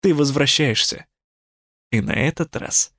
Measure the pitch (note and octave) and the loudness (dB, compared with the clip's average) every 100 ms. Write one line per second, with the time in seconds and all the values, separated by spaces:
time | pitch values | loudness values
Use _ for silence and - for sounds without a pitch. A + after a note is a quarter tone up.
0 | G3 D3+ C#3+ C3+ C#3 - D3 G#2+ - - | 2 2 2 2 0 2 0 0 -2 -4
1 | - _ _ _ _ _ _ _ _ A2+ | -12 _ _ _ _ _ _ _ _ -2
2 | G2+ - C3 - D#3+ - - - - | 0 0 0 -2 -6 -8 -4 -4 -4